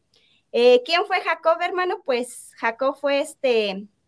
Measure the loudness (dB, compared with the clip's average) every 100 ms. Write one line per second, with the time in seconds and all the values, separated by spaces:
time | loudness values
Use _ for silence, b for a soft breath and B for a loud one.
0 | _ _ _ _ _ 2 6 6 4 -2
1 | 0 -2 -2 -2 0 0 -2 -2 -2 -4
2 | -4 -4 -4 -12 -20 -6 -4 -2 -4 -2
3 | -2 -2 -2 -4 0 0 0 -4 -12 _